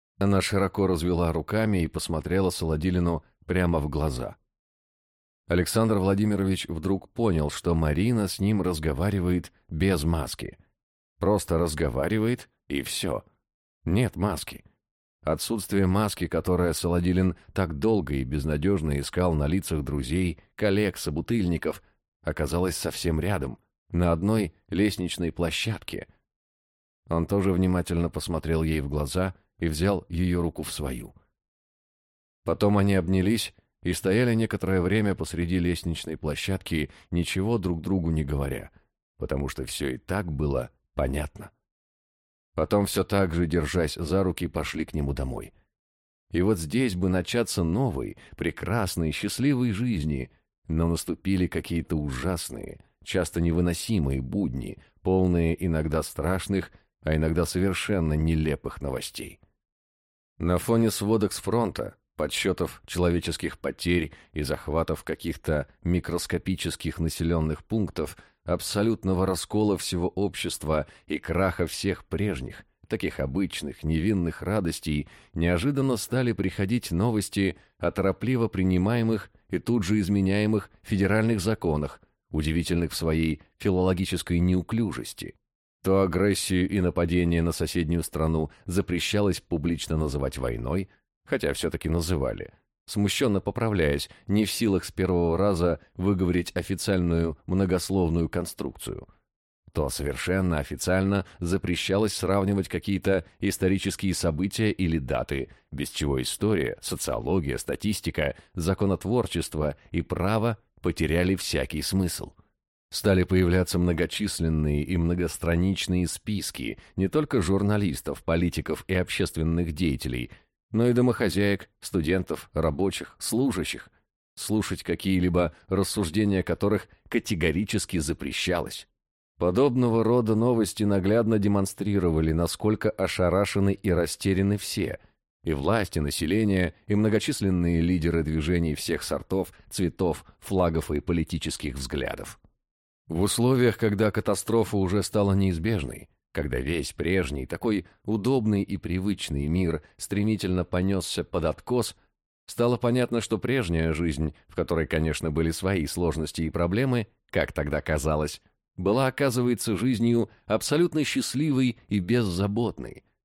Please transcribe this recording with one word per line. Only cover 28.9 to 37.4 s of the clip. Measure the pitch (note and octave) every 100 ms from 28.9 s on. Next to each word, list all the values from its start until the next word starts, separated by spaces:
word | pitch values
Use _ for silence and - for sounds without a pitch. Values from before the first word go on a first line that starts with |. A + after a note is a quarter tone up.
| D2 C#2+ F#2 F#2 - _ -
и | E2+
взял | D2+ F#2+ G2+ -
её | E2+ F2+ F2
руку | E2+ -
в | D2+
свою. | - C#2+ B1 G#1+ - _ _ _ _ _ _ _ _ _ _ _ _
Потом | - E2 G#2 G#2
они | G2
обнялись | F#2+ F2 F#2+ F#2 A2+ - - _ _
и | F2+
стояли | F2+ F#2+ G#2 B2
некоторое | A2+ A2 G#2 F2+ F#2+
время | F2 G#2+ G#2
посреди | F#2+ D#2+ D#2+ E2+ F2+
лестничной | F2 E2+ F2 D#2+ - D#2
площадки, | D2+ D2 - F#2+ - D#2+ C#2+ - _
ничего | F2 E2 F#2